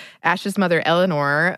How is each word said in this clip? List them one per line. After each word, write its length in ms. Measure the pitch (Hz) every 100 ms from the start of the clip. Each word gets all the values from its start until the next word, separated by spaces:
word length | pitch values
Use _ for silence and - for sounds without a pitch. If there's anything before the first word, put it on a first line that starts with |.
| - -
Ash's 360 | 165 185 202 202
mother, 240 | 180 165
Eleanor, 720 | - 170 185 147 143 147 175